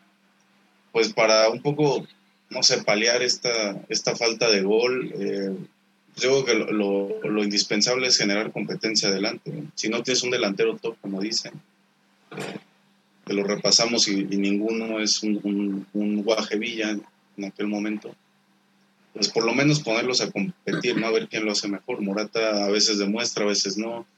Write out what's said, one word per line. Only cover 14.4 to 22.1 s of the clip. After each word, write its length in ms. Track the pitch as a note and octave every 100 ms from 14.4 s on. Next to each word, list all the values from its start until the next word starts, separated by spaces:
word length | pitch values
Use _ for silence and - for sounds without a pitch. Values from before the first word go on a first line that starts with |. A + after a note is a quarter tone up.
| G2 G2+ G#2+ A2+ A2+ A2
es 200 | G#2+ -
un, 180 | G#2+ G#2
un, 420 | G2+ G2+ G2+ G2 -
un 300 | G#2 G#2 G#2
Guaje 340 | G2+ A2 G#2+ G#2
Villa 340 | A#2 A#2 G#2+
en, 120 | G#2 - _ _ -
en 80 |
aquel 240 | G2 - G#2
momento, 480 | G#2 G#2 G#2 - - _ _ _ _ _ _ _ _ _
pues 140 | - G#2+
por 160 | A#2
lo 100 | A2+
menos 280 | A#2+ C#3+ D3
ponerlos 400 | A#2 A2+ B2 -
a 100 | G#2
competir, 640 | G2+ F#2+ - - - A#2+ G#2+
¿no? 120 | A2
A 40 |
ver 160 | A2+ A2
quién 160 | A2+
lo 80 | G#2+
hace 160 | G#2 G#2
mejor. 340 | G2 - A#2+
Morata 600 | G2+